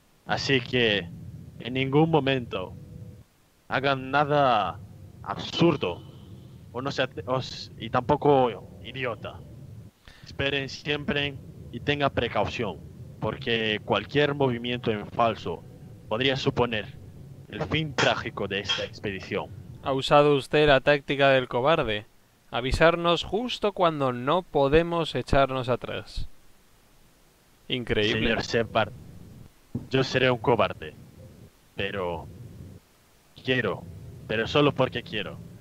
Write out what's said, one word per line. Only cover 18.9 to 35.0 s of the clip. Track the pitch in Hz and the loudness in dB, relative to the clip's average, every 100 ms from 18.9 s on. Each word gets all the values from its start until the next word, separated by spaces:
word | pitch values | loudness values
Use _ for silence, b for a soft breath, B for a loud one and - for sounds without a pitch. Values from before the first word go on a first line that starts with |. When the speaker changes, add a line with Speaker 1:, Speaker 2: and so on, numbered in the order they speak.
| - 107 95 - 95 76 - - - | -6 -8 -8 -6 -6 -6 -12 -16 -8
Speaker 2:
Ha | - | -4
usado | 135 - 147 147 143 | -2 6 6 8 4
usted | - 151 151 | 2 4 6
la | 135 | 6
táctica | 147 147 139 139 139 | 6 2 2 4 6
del | 131 123 | 6 2
cobarde. | 123 139 160 117 104 - _ _ _ _ | 0 2 2 2 -4 -6 _ _ _ _
Avisarnos | 123 127 - 165 170 170 165 | -4 0 4 6 6 2 0
justo | - 196 247 - 208 | 0 -4 -4 -2 -2
cuando | 196 170 151 135 | 2 2 2 0
no | 120 131 175 | 0 0 0
podemos | 180 151 139 156 170 170 156 127 | 0 2 4 4 4 0 -2 -4
echarnos | - 139 135 131 123 | 2 4 4 2 0
atrás. | 117 - 101 - - - - - - _ _ _ _ _ _ _ _ _ _ - | -2 -2 -8 -6 -6 -6 -8 -20 -20 _ _ _ _ _ _ _ _ _ _ -6
Increíble. | 127 117 110 107 113 | -6 0 2 2 2
Speaker 1:
Señor | 113 107 | 2 0
Shepard, | - 117 110 113 104 - - - - - - - - - - | 0 0 0 0 0 -4 -16 -18 -20 -20 -20 -20 -12 -10 -2
yo | 131 | 0
seré | 131 135 127 | 2 2 2
un | 120 | 2
cobarde, | 135 113 92 - 78 - - - - - - _ _ - | 2 4 2 0 -12 -16 -20 -20 -20 -20 -20 _ _ -6
pero | 98 101 87 82 - - - - - - _ _ _ _ _ - | -4 -4 -4 -6 -10 -16 -16 -16 -18 -20 _ _ _ _ _ -8
quiero, | - 127 107 80 - - - - - | -2 0 0 -4 -10 -16 -16 -12 -4
pero | 110 110 | -2 0
solo | 147 147 | 4 4
porque | - 127 127 | 4 0 -2